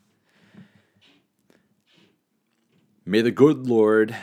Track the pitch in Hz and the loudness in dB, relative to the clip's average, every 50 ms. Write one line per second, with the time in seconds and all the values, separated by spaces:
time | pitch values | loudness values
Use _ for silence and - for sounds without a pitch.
0 | _ _ _ _ _ _ _ _ _ _ _ - - _ _ _ _ _ _ _ | _ _ _ _ _ _ _ _ _ _ _ -20 -20 _ _ _ _ _ _ _
1 | _ _ _ _ _ _ _ _ _ _ _ _ _ _ _ _ _ _ _ _ | _ _ _ _ _ _ _ _ _ _ _ _ _ _ _ _ _ _ _ _
2 | _ _ _ _ _ _ _ _ _ _ _ _ _ _ _ _ _ _ _ _ | _ _ _ _ _ _ _ _ _ _ _ _ _ _ _ _ _ _ _ _
3 | - 85 92 113 113 120 - - 131 156 151 127 131 127 120 110 107 107 107 110 | -10 -4 -2 -2 -2 -2 0 2 2 2 2 0 -4 -4 0 0 2 2 2 2
4 | 110 110 113 - | 0 -2 -4 -12